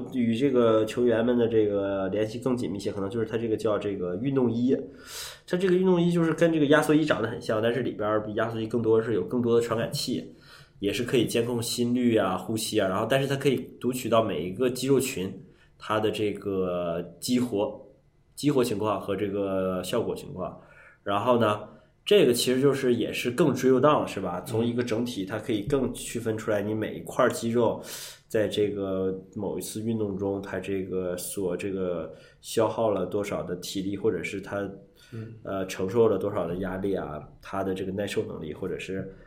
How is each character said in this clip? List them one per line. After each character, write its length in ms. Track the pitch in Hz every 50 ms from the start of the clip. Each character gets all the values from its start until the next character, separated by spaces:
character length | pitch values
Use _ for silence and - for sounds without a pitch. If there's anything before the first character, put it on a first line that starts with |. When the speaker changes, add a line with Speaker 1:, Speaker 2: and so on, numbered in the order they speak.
| 123 - -
Speaker 1:
与 240 | 127 117 113 113
这 140 | 110 135 143
个 340 | 127 123 120 113 113 110 110
球 220 | 104 - - 123
员 180 | 120 113 110 117
们 140 | 123 123 120
的 100 | 120 110
这 180 | 113 110 107
个 420 | 104 101 101 98 98 98 98 95 95
联 200 | 95 101 107 110
系 100 | 117 120
更 140 | 113 131 127
紧 160 | 120 113 80
密 80 | 92 101
些， 140 | 98 110 98
可 80 | 101
能 80 | 98 98
就 100 | 98 117
是 60 | 110
它 140 | 110 - 113
这 100 | 117 113
个 80 | 110
叫 220 | 104 - 113 104 98
这 180 | 92 104 98
个 180 | 95 90 90 90
运 180 | 95 117 143 135
动 180 | 135 123 117 113
衣。 240 | 117 123 - - - - - - - - - - - - - - - -
它 100 | - -
这 100 | 180 185
个 80 | 190 180
运 120 | 180 185
动 120 | 190 180 170
衣 140 | 170 175 170
就 100 | 175 165
是 120 | 165 156
跟 180 | 160 170 165 160
这 80 | 160
个 60 | 147
压 160 | 135 151 151 151
缩 120 | 151 156
衣 80 | 151 160
长 200 | 151 - 104 110
得 60 | 117
很 100 | 120 -
像， 220 | - - 113 110 107
但 100 | 117 120
是 80 | 135
里 120 | 120 - -
边 140 | - 104
儿 160 | 104 107 107 107
比 120 | 110 104
压 160 | 110 110 113
缩 100 | 113 113
衣 60 | 110
更 160 | 110 123 123 110
多， 180 | 110 113 113
是 140 | 110 120 110
有 100 | 95 -
更 160 | - 127 123
多 180 | 120 117 117 117
的 80 | 117
传 120 | - 113 107
感 120 | 110 -
器， 440 | - - - - 123 - - - - - - - - - - - _ -
也 140 | 95 101 98
是 120 | - 123
可 120 | 120 -
以 80 | 123 107
监 220 | 98 - 117 113
控 160 | 120 123 117 110
心 320 | - - - 120 120 120
率 240 | 127 123 120 113 107
啊、 180 | 98 92 92
呼 180 | 92 - - 113
吸 240 | 110 - - 107 107
啊， 80 | 101
然 140 | 92 92 98
后 60 | 113 113
但 140 | 135 135 139
是 40 |
它 80 | - 135
可 120 | 135 - 143
以 80 | 127 - - - - -
读 100 | - 120
取 200 | 127 - - 113
到 120 | 113 113 113
每 220 | 104 92 76 82
一 80 | 90 92
个 160 | 107 127 127
肌 200 | 120 - 127 135
肉 120 | 139 127
群， 420 | - - - 87 92 98 - - - - - _ _ _ _ _
它 200 | - - 107 107
的 120 | 107 107
这 240 | 95 - 110 104 98
个 840 | 98 - 101 98 95 92 90 90 87 87 85 85 87 85 - - -
激 220 | - - 123 123
活、 540 | 120 - - 98 104 - - - - - - _ _ _ _ _ _ _ _
激 160 | - - 147
活 120 | 143 131 120
情 160 | 120 113 98
况 220 | 107 107 101 95
和 160 | 98 - 98
这 100 | 95 107
个 560 | 98 95 101 98 98 95 95 95 92 92 92 90
效 200 | - - 117 101
果 120 | 92 85
情 200 | - - - -
况。 260 | 92 90 78 - - - - - - - - - _ _
然 180 | 101 101 101
后 180 | 107 127 123 117
呢， 220 | 113 107 104 104 - - - - - _ _ _ _
这 220 | - 208 208 165
个 60 | 123 117
其 220 | - - 127 127
实 60 | 131
就 140 | 135 143 131
是 200 | 135 135 123 120
也 160 | 107 101 71
是 200 | - - - 123
更 240 | 123 - 175 147 120
drill 260 | 120 - 127 131 127
down， 260 | 139 151 147 120 98
是 140 | 92 - 101
吧？ 220 | 95 87 87 90 92
从 180 | - 110 110 113
一 100 | 120 117
个 80 | 120 120
整 220 | 120 113 110 123
体， 200 | 120 - 101 95
它 140 | - 113 107
可 140 | - - 113
以 100 | 104 95
更 300 | - - 135 123 117 -
区 240 | - - - - 120
分 180 | 113 113 110
出 140 | 107 - -
来 120 | 107 104 101
你 120 | 104 107
每 200 | 110 104 90 -
一 60 | 80
块 280 | 87 - - - 127 127
肌 220 | - - 117 117
肉 320 | 113 120 117 104 92 - - - - - - - - - _
在 220 | _ - 110 104 98
这 220 | 92 107 104 101
个 440 | 95 101 98 95 95 95 95 95 92 92 - - -
某 220 | 110 101 87 69 85
一 20 |
次 220 | 92 - - 110 107
运 160 | 113 113 110
动 180 | 107 101 95
中， 240 | 92 98 98 98 98
它 180 | 95 - - 95
这 240 | 92 98 98 95 92
个 320 | 92 90 92 92 90 90
所 400 | 90 - - - 101 95 90 87
这 160 | 90 - 101
个 400 | 95 95 92 90 87 82 80 80 - - - - _ _
消 260 | - - - 113 110
耗 240 | 107 - - 117 110
了 140 | 101 95 90
多 180 | 85 - 104 101
少 200 | - 98 82 76
的 120 | 87 90
体 260 | 85 - - - 101 92
力， 160 | 98 101 95
或 120 | - 113
者 120 | 95 85 80
是 180 | - - 98
它， 200 | 90 - 101 101 101 95 98 - - - _ - - - -
Speaker 2:
嗯。 220 | 113 110 110 113 - -
Speaker 1:
呃， 240 | - 98 95 95
承 220 | 95 - - 95 92
受 200 | 120 120 113 110
了 80 | 101
多 160 | 92 98 101 101
少 140 | 104 87
的 100 | 85 87
压 220 | 92 98 92 92 95
力 160 | 98 101 95
啊， 280 | 87 80 71 73 76 73 - - - -
它 200 | - - 98 95
的 120 | 95 92
这 100 | 92 98
个 80 | 95 92
耐 140 | 98 104
受 180 | 98 - 110 104
能 160 | - - 85
力， 140 | 82 78 73
或 120 | - -
者 120 | 92 78 71
是 360 | - - 95 95 92 - - - -